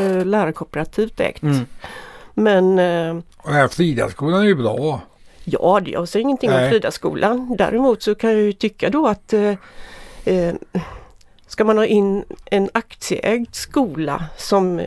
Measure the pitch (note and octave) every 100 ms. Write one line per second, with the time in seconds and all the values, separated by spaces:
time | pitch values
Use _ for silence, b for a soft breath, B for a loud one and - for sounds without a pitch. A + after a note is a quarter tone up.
0 | F#3+ F#3 F#3 G#3 D#3+ D#3 D#3+ D3 D#3+ -
1 | A3 - - - D3+ C#3 B2 B B B
2 | B B B - G#3+ F#3+ F#3 F#3+ F3+ E3+
3 | E3 E3+ - - - C#3+ C3 - E3+ A#2+
4 | G#2+ F#2 C#3+ F#3 G#3 E3+ A#2+ A2+ D3+ C3+
5 | - b b b - - E3+ G3+ F#3 -
6 | F3 G#3 B3+ C4+ A#3+ - B2+ A3+ - -
7 | D#3+ D3+ G#3 B3 B3 A3 F#3+ A3+ C4+ G#3+
8 | - G#3 A3+ G#3+ G#3 G3 G#3+ - - C#4+
9 | D4 G#3 - G#3+ G#3 G3 B B B B
10 | B B - F#3 E3+ - - - B B
11 | B B - _ - - G#3+ G#3+ A3 G#3
12 | G3 G3 - - - G3+ G3 A3+ - -
13 | - - - A#3 A#3 - - D4+ A#3+ D3
14 | D3+ C#3+ D#3+ - - G3+ F#3 F3